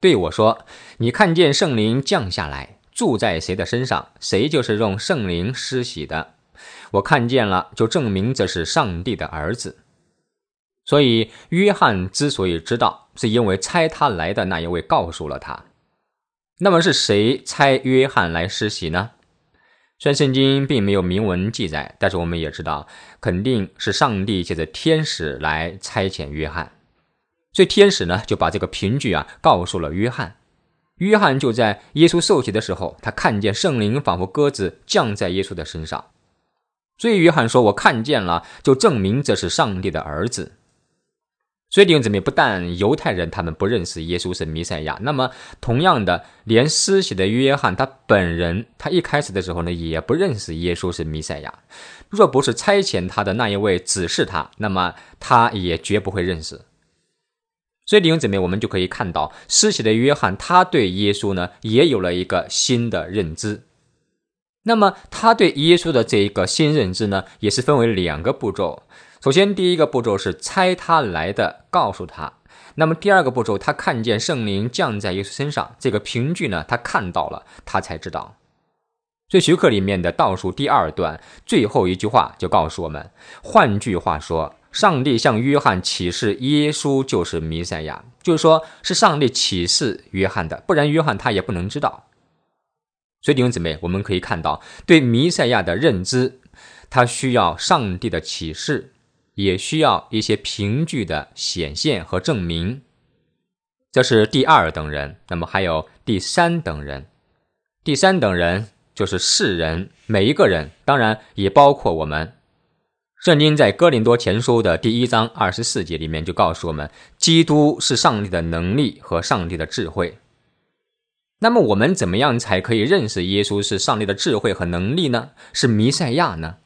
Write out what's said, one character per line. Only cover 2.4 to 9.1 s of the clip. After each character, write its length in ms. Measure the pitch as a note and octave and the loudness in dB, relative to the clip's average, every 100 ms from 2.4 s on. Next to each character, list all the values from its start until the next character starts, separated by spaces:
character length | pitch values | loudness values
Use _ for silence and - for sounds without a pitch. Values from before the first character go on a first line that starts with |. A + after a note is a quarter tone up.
| D#2+ | -8
来， 300 | C#2 C#2 - _ | -8 -14 -20 _
住 240 | - A3 A2+ | -4 -2 0
在 220 | A2+ E2 | 0 -2
谁 160 | - | -4
的 100 | F#2+ | -4
身 220 | A2+ A#2 B2+ | -2 -4 -2
上， 240 | E2 - _ | -4 -6 _
谁 300 | - G2 C#3 | -4 -2 0
就 120 | D3+ | 0
是 180 | A#2+ G#2+ | 0 0
用 200 | A2 G2 | 0 -2
圣 300 | - F3 G2+ | -4 -4 -2
灵 260 | E2+ F#2 | -4 -4
施 300 | B2+ - C3 | -6 -6 -6
洗 200 | B2 - | -6 -10
的。 280 | D2 D#2+ D#2 _ _ _ - - - | -8 -8 -10 _ _ _ -20 -20 -4
我 100 | G2+ | -2
看 260 | - D3+ A#2 | 2 2 2
见 180 | C3 G#2+ | 2 2
了， 240 | F#2 - | 0 -2
就 120 | - A2 | -2 0
证 240 | - B2+ | 0 -2
明 220 | F#2+ G#2+ | -2 -2
这 140 | C3 F#2+ | -2 -2
是 180 | F#2 | -2
上 380 | D#2+ - B2+ E2+ | -2 -2 -2 -4
帝 120 | F2+ | -6